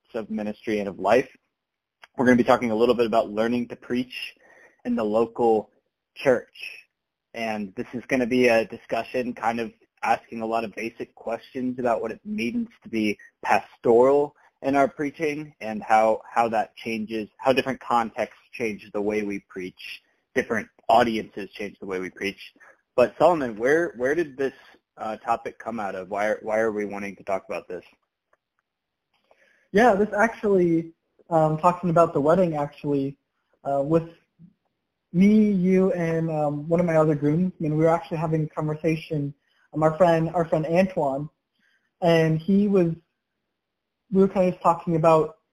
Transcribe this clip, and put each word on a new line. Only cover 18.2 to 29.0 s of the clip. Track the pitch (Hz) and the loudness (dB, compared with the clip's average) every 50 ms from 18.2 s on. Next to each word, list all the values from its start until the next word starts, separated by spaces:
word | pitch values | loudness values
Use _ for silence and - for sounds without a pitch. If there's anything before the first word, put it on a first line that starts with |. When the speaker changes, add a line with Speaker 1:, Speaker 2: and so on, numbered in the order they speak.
| 110 - - _ _ _ | -6 -6 -6 _ _ _
Speaker 1:
change | - - 120 110 104 92 95 104 - | -10 -8 -6 -6 -6 -8 -14 -10 -8
the | 107 | -4
way | 101 104 107 107 104 | -4 -2 -2 -2 -4
we | 101 101 98 - _ | -4 -8 -8 -10 _
preach, | - 95 90 92 - _ - - - - _ _ _ _ _ _ _ | -14 -12 -12 -12 -14 _ -18 -18 -18 -20 _ _ _ _ _ _ _
different | 131 117 - 117 107 - - _ _ _ - | -4 -2 -2 -4 -6 -6 -8 _ _ _ 4
audiences | 113 117 123 117 113 107 98 101 - 107 98 92 | 4 4 4 4 0 -4 -6 -8 -10 -12 -12 -12
change | - - 104 98 - _ | -12 -12 -12 -12 -12 _
the | - | -12
way | 98 95 92 | -8 -8 -6
we | 92 90 | -8 -8
preach. | - - 98 98 95 - - - _ _ - - _ _ _ _ _ | -10 -6 -6 -6 -6 -8 -14 -20 _ _ -20 -20 _ _ _ _ _
But | 127 123 110 - - | 2 2 2 2 2
Solomon, | 143 165 180 160 135 120 110 101 | 4 4 4 2 -2 -6 -6 -4
where, | 117 135 147 165 - 110 - 113 | 0 0 2 2 0 -2 -4 -4
where | 123 131 151 | -2 -2 0
did | 170 170 147 131 131 | -2 -2 -4 -4 -6
this, | 135 131 - - - - - _ _ _ _ - | -6 -6 -6 -8 -18 -20 -20 _ _ _ _ -12
uh, | 113 110 107 107 | -10 -10 -10 -8
topic | - 120 117 117 - 123 - _ | -2 -2 -2 -2 -2 -8 -12 _
come | - 117 113 117 | -10 -10 -8 -6
out | 101 95 95 | -8 -8 -8
of? | 95 92 90 | -10 -10 -8
Why | 101 98 104 107 | -4 -2 -2 -2
are, | 107 - | -2 -2
why | 110 113 107 110 | -4 -4 -2 0
are | 113 113 | 0 0
we | 104 104 104 | -2 -4 -6
wanting | 101 101 98 101 98 92 | -6 -6 -8 -10 -10 -12
to | - - | -12 -6
talk | - 98 92 - - | -6 -6 -6 -4 -8
about | 98 85 - - | -10 -12 -10 -10
this? | 92 87 - - _ _ _ _ _ _ _ _ _ _ _ _ _ _ _ _ _ _ _ _ _ _ | -12 -12 -12 -16 _ _ _ _ _ _ _ _ _ _ _ _ _ _ _ _ _ _ _ _ _ _